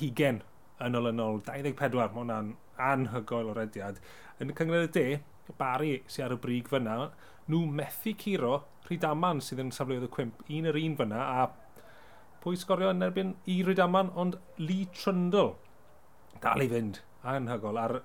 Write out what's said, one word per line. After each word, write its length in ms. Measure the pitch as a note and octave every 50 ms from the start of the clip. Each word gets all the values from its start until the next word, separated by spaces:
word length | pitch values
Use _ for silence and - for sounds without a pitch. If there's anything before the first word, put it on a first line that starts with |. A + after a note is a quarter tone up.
| D#3
hugain 400 | C3+ A2+ - D3 C#3 A#2 G2+ - - - - - - - -
yn 160 | B2+ B2 B2
olynol, 380 | A#2+ A#2+ A#2 A2+ A#2 A2 A2 G#2+ G#2 -
dau 160 | - C3 C#3
ddeg 140 | C#3+ C#3+ C3
pedwar, 320 | - C#3+ C3 B2 B2 A2+ G#2
ma' 140 | G2+ A#2+ A#2+
hwnna'n 240 | A#2 A2 G#2+ G#2+ G#2 A#2 - - - - -
anhygoel 720 | B2+ C3+ C#3 C3 C3 G#2 A#2 B2 G#2+ - A#2+ A#2 A2+ G#2+
o 20 | G#2
rediad. 460 | A2+ A2 G#2+ - G#2 G2 G2+ F#2+ - - - - - - - - -
Yn 80 | C3 C#3
y 60 | C#3+
Cyngred 300 | - E3 D#3+ E3 E3+ E3+
y 60 | D#3+ -
De, 80 | F3+ C3 B2+ C#3+ D3 - - - - - - - -
Bari 320 | C#3 C3 B2+ C3+ D#3 D#3 C3+ B2 - -
sy 140 | - - C3
ar 80 | B2 B2+
y 40 | A#2+
brig 280 | - B2 B2 B2 A#2+ -
fyna, 400 | C#3 C3 A#2+ G#2+ A2 A#2+ C#3+ - - - - - - - - -
nhw 80 | D#3 E3+ E3+ D3+ C#3+
methu 380 | D3+ C#3 - - - - A3 G#3+
curo 360 | - - G#3 F#3+ - B2 A#2+ C3+ C#3+ - - - - -
Rhydaman 540 | - F3 E3+ F3 D#3 D3 D#3 F3 F3+ E3 C#3 -
sydd 180 | - C3 B2+
yn 80 | C3 B2+ -
safleoedd 320 | - C3+ B2+ C3 B2 B2+
y 20 | A#2+ -
cwmp, 300 | - C3 A#2 A2+ - - - D3+
un 120 | D#3 D#3+ E3
yr 80 | D3+ D#3
un 160 | D#3+ D#3+ D3+
fyna, 240 | C#3 A#2+ G#2 G#2+ A#2
a 1200 | C3+ C#3 B2+ B2+ B2+ - - - - - - - - - - - - - - - - - - -
pwy 160 | - F3 F3+
sgorio 320 | F3+ - - F#3+ F3 F#3 F#3+
yn 160 | F#3 F3+ F#3
erbyn 300 | F#3 F3+ G3 F#3+ F#3+ F#3 - -
i 140 | F#3 F#3 F3+
Rhydaman, 480 | F3+ F#3 F#3+ F#3 F3 F3 F#3 F#3+ F#3 F#3 -
ond 220 | F3 F3+ F3+ F3 - - - -
Lee 300 | - D#3+ D#3 F#3 F#3+ G3 F#3
Trundle 680 | - - - G3 F#3+ F3+ F3 F3 F#3+ G3+ D#3 G#2 - - - - - - - - - - - - - - - - - -
dal 220 | - A2+ A#2 C#3 C#3
i 40 | A#2
fynd, 300 | A#2+ A#2 A2+ G#2 F#2 - - - - -
anhygoel, 560 | - B2 C3+ C3+ B2 A#2 B2 G#2+ G#2+ G#2 G#2+
ar 220 | A#2 A2+ A2+ A#2+ B2 -